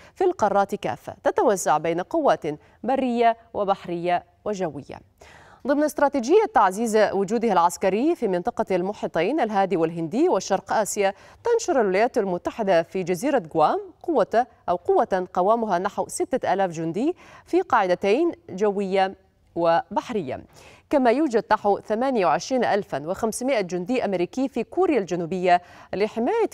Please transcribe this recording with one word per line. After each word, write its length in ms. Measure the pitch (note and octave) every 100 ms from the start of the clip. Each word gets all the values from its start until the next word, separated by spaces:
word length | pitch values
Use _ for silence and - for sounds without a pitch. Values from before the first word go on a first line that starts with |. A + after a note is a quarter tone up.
| - -
في 80 |
القارات 520 | F#4 - G#3 G3 G3 G#3
كافة، 400 | F3 A#2 - -
تتوزع 540 | C#4+ D#4 D#4 F#3+ F#3+ D3+
بين 240 | E3 E3
قوات 420 | F#3 E4 C4+ D#3 D#3 D3 _ _
برية 540 | G#3+ C4+ C4 A#3 A#3 A3+ _
وبحرية 720 | - G3 G3 F#3+ F3 E3+ F3 - _ G#3
وجوية. 540 | G3 F3 C#3 - - - _ - - - - A#3+
ضمن 160 | C#4+
استراتيجية 600 | D4+ - C#4+ C#4 A#3 G4+ G#4+
تعزيز 440 | - G3 F#3+ A#3 G#3+
وجودها 560 | G3 F#3+ F#3+ A3+ A3+
العسكري 640 | F3+ E3+ - F#3+ G3 D4+ F4
في 120 | G#3+
منطقة 480 | F3 F3 - G#3+ F#3
المحيطين 640 | F#3+ G#3 F#3+ E3+ F3+ D4+
الهادي 380 | A3 G#3 F#3+ E3+
والهندي 520 | E3 E3+ E3 A3 F4+
وشرق 440 | G#3 - F#3+ -
آسيا، 400 | A#3+ G3+ G#3+ G3 - - -
تنشر 380 | A#4 A#4 - C#4
الولايات 360 | G#3 F#3 A#3+ B3
المتحدة 680 | G3 F3 E4 - G3 E3+
في 200 | E3 F#3+
جزيرة 400 | E3+ F3 C4 C#4 D#3+ D#3+
غوام 240 | D#3 F4+ G4 -
قوة 440 | - C#4 F#3 G#3+ B3+ _ -
أو 60 | F3+
قوة 520 | - F#4+ A3+ F#3+ F3+
قوامها 460 | F#3+ F#3 A#3 A3 F3
نحو 280 | G3+ - F3+
ستة 460 | - F4+ B3+ -
آلاف 180 | F#3 F#3+
جندي 440 | E3 E3 E3 C#4+ - - - -
في 160 | E4+
قاعدتين 680 | F#4+ A#3 F#3+ F3 G3 A#3+ E4+ - -
جوية 680 | F#3 G#3+ G3+ G3 F#3+ F#3+ F#3+ _ _ _ E3+
وبحرية، 880 | E3+ E3 - A3+ - A3 C3 G2 - - - - _
كما 220 | D4 B3+
يوجد 320 | B3 D#4 A3 -
نحو 280 | G#3+ G3+ G3
ثمانية 460 | - A3 C4+ A#3+ E3+
وعشرين 380 | D#3 - C4
ألفا 440 | E3+ G3+ - C3+ D3+
وخمسمائة 540 | F#3+ A3+ - B3 B3
جندي 440 | F3+ F3+ F3+ B3+ G#3
أمريكي 420 | F3+ F3 - C4
في 160 | A#3+
كوريا 360 | A3 - F#4 C4
الجنوبية 640 | F3+ F3 E3 F#3 F3+ F3 - - -
لحماية 560 | F#3 G#3 A3+ B3 A4+ G4+